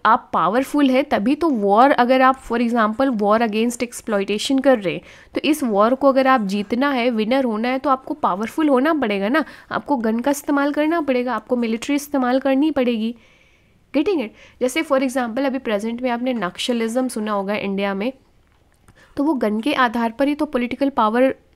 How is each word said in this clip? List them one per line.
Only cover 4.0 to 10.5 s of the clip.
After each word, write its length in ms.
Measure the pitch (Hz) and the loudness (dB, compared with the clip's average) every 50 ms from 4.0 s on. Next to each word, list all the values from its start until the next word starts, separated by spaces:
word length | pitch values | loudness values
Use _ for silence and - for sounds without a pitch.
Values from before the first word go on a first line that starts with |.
| - 226 208 202 196 202 208 208 - - 269 262 262 | -6 -4 -2 -2 -2 -2 -4 -4 -2 -2 0 2 4
कर 160 | 277 254 214 | 4 2 4
रहे 140 | 190 165 147 | 2 -4 -6
हैं 80 | 175 - - - - - - - | -6 -10 -14 -20 -20 -20 -8 -6
तो 60 | - | -2
इस 220 | - 277 302 311 277 | 0 0 0 0 0
वॉर 320 | 226 202 196 214 240 262 | 0 2 2 4 4 2
को 140 | 262 285 269 | 2 2 2
अगर 180 | 247 269 262 | 4 4 4
आप 140 | 262 262 240 | 4 2 2
जीतना 500 | 208 185 202 202 196 - 240 240 277 285 | 2 -2 -2 -4 -4 -2 -2 0 0 0
है, 180 | 269 240 233 254 | 0 0 0 0
विनर 340 | 233 214 214 220 254 277 262 | 0 0 0 0 0 0 0
होना 260 | 233 208 214 233 247 | 0 -2 -2 -2 -2
है 100 | 262 269 | -4 -2
तो 100 | - 294 | 0 0
आपको 240 | 262 262 - - 294 | 0 0 -2 -8 -4
पावरफुल 560 | - 247 196 190 196 226 220 - 320 311 294 | -2 -2 -2 0 -2 -4 -6 -2 -2 2 2
होना 240 | 269 247 269 330 330 | 2 2 2 2 0
पड़ेगा 360 | 285 247 208 202 196 196 220 | 0 0 -2 -2 -2 0 0
ना, 160 | 277 320 - - - - - - | 0 -2 -2 -4 -10 -18 -12 -8
आपको 260 | - - - - 285 | -8 -8 -2 -2 -2
गन 220 | 240 214 220 220 233 | 0 0 -2 -2 0
का 120 | 240 277 | -2 -2
इस्तेमाल 420 | 285 - - 311 | -2 -2 -2 -2